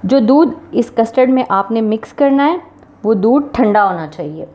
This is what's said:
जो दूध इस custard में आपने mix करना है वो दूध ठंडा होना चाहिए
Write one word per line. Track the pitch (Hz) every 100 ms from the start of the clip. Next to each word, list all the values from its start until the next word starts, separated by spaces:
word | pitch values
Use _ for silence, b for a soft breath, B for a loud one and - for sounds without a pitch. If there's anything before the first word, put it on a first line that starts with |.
| 185
जो | 269
दूध | 220 277 320 - -
इस | - 233
custard | - 226 262 254
में | 262 247
आपने | 196 196 226
mix | 220 220 -
करना | - 277 277 285
है | 349 - - - -
वो | 208
दूध | 220 208 277 285
ठंडा | - 214 208
होना | 202 175 156
चाहिए | - 151 156 -